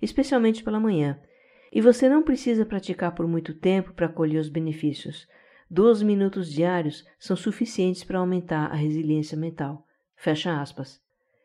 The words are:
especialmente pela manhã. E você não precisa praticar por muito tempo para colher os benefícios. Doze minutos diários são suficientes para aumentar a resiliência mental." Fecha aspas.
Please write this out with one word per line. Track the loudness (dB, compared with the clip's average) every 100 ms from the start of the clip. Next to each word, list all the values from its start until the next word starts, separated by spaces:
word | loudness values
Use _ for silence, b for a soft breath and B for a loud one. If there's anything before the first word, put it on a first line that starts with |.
especialmente | -4 -2 0 2 2 0
pela | -4 -2
manhã. | 0 2 0 -4 b b b b b
E | 6
você | 6 6 6
não | 4
precisa | 4 0 0 0 0
praticar | -4 -6 -4 -4
por | -2 -2
muito | -2 -4
tempo | -2 0 2 0
para | -4 -4
colher | 0 0 0
os | -2
benefícios. | -4 -4 -2 -4 -4 -10 -16 -20 b b b b
Doze | 4 6 6
minutos | 2 2 0 -2 -4
diários | 0 0 2 -2 -6 -16 b
são | -4 -2
suficientes | -2 -4 -4 0 -2 -2
para | -6 -4
aumentar | 0 -2 -2 -4 -2
a | -2
resiliência | -2 -2 0 0 -2 -6
mental." | -6 -6 -8 -8 -16 _ _ _
Fecha | -2 -2 -2 -4
aspas. | -6 -10 -14 -16 _ b b b